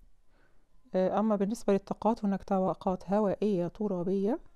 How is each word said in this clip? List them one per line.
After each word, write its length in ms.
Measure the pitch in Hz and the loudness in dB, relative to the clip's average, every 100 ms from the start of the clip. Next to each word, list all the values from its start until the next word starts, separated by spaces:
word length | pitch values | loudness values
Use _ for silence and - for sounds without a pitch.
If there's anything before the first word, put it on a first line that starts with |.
| - - - - - - _ - - | -20 -20 -20 -20 -20 -20 _ -20 -4
آه، 260 | 185 185 190 | 0 2 2
أما 160 | 220 202 | 2 2
بالنسبة 360 | 196 240 - | 0 -2 0
للطاقات، 520 | 196 - - 208 233 | 0 0 -2 0 0
هناك 180 | 202 196 | -2 -2
طاقات 680 | - 190 185 165 196 185 - | 0 0 0 -2 -2 -4 0
هوائية، 580 | 208 208 - 208 180 175 | 0 2 0 0 0 -2
ترابية، 720 | - 208 180 180 196 196 320 - | -4 -4 -2 -2 0 0 -2 -6